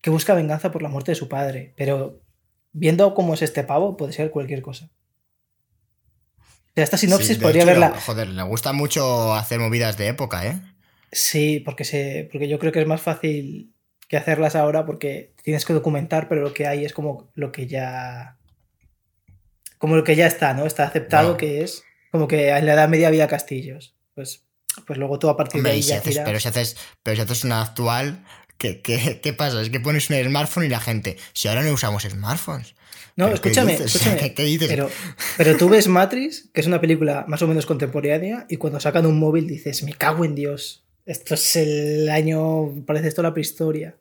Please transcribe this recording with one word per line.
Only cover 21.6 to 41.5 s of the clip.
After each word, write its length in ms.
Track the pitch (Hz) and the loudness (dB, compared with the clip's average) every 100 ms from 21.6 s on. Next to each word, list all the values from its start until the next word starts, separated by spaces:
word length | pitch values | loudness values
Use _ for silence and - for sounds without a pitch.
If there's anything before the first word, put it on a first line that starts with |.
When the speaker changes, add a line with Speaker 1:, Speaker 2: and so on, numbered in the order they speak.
Speaker 1:
es 200 | 151 - _ _ _ | -6 -8 _ _ _
como 160 | 165 147 | -2 0
que 220 | 151 143 | 2 4
en 160 | 143 151 | 4 4
la 80 | |
Edad 140 | 151 156 | 6 6
Media 180 | 160 165 | 6 4
había 180 | 156 151 | 4 2
castillos. 680 | 147 - 135 139 135 - _ _ - | 0 -4 -10 -10 -16 -20 _ _ -16
Pues, 300 | 131 - _ _ - - - | -14 -14 _ _ -12 -12 -10
pues 120 | 139 | -8
luego 200 | 135 139 | -4 0
todo 120 | 156 | 0
a 60 | 143 | 0
partir 220 | 151 123 | -2 0
Speaker 2:
Hombre, 120 | 127 | 0
Speaker 1:
de 20 | 107 | 2
ahí 40 | |
Speaker 2:
y 40 | |
si 60 | 139 | 0
Speaker 1:
ya 80 | 143 | 0
Speaker 2:
haces, 120 | 156 | -2
Speaker 1:
tiras. 120 | 143 - | -4 -2
Speaker 2:
pero 140 | 107 | -2
si 80 | 120 | -2
haces, 300 | 117 113 - - _ | -2 -4 -6 -18 _
pero 120 | - 110 | -4 -4
si 60 | |
haces 220 | 107 120 | -2 -2
una 180 | 131 113 | -2 -2
actual, 640 | 110 - 117 120 139 180 - - _ _ | -2 -2 -2 -2 -4 -8 -16 -20 _ _
¿qué, 240 | 113 90 | -8 -6
qué, 380 | - 120 127 104 | -4 -2 -2 -4
qué 120 | 147 | -6
pasa? 280 | 113 147 117 | -2 -2 -2
Es 80 | 110 | -4
que 100 | 127 | -4
pones 280 | 127 151 - | -2 -2 0
un 60 | 143 | 0
smartphone 420 | 127 143 147 - 160 | 0 0 0 -2 -2
y 40 | |
la 100 | 117 | -2
gente, 380 | - 110 98 90 - | -2 -4 -4 -10 -12
"Si 140 | - 104 | -4 -2
ahora 140 | 113 | 0
no 80 | 151 | 0
usamos 300 | 135 107 104 | 0 0 -2
smartphones". 720 | 104 98 101 151 - 143 117 _ _ - - - | -4 -6 -4 -6 -6 -10 -12 _ _ -20 -16 0
Speaker 1:
No, 80 | 190 | 0
Speaker 2:
¿Pero 140 | 196 | 2
qué 80 | 190 | 2
Speaker 1:
escúchame, 220 | - 226 | 4 4
Speaker 2:
dices? 120 | 151 120 | 2 0
<laughs> 100 | - | 2
Speaker 1:
escúchame. 220 | 117 175 | 2 2
Speaker 2:
¿Qué, 140 | 143 | 0
qué 100 | - | 0
dices? 240 | 147 160 160 | 0 2 0
Speaker 1:
Pero, 200 | 143 139 - 180 - - - | 0 -2 -6 -14 -10 -10 2
pero 200 | 156 156 | 6 6
tú 100 | 175 | 8
ves 200 | 214 202 | 8 6
Matrix, 600 | 180 190 247 277 - - | 4 4 0 -6 -10 -6
que 80 | - | -2
es 60 | 156 | 0
una 120 | 175 | 2
película 460 | 165 160 151 143 - | 2 2 2 -2 -4
más 140 | 151 | -2
o 60 | 165 | 0
menos 180 | 160 - | 0 0
contemporánea, 800 | 147 135 143 143 156 185 240 - | -2 -2 -2 0 -2 -2 -8 -8
y 60 | 170 | -6
cuando 220 | 156 143 | -4 -2
sacan 260 | 151 170 160 | 0 2 4
un 140 | 156 | 4
móvil 280 | 156 165 160 | 2 2 0
dices, 360 | 147 - 135 | -6 -6 -6
"Me 100 | 143 | -8
cago 300 | 147 151 156 165 | -2 0 2 -2
en 100 | 143 | -2
Dios, 500 | 143 143 - - _ _ - | -6 -6 -12 -16 _ _ -12
esto 280 | 165 - | -12 -4
es 220 | 151 - | 0 2